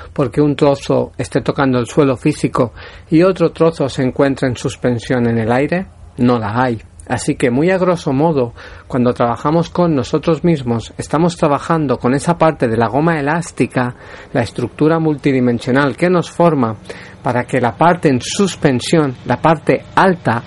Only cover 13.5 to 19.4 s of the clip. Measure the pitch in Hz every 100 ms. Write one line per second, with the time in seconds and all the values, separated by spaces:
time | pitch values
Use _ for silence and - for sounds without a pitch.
13.5 | - 127 - 123 - - - - 135 117
14.5 | - 120 - 147 165 156 147 147 131 123
15.5 | 117 - 127 143 113 175 180 - - 170
16.5 | 151 117 107 - - - - - 120 120
17.5 | 135 120 - 165 175 160 127 - - 196
18.5 | - 156 123 - 170 143 123 - 123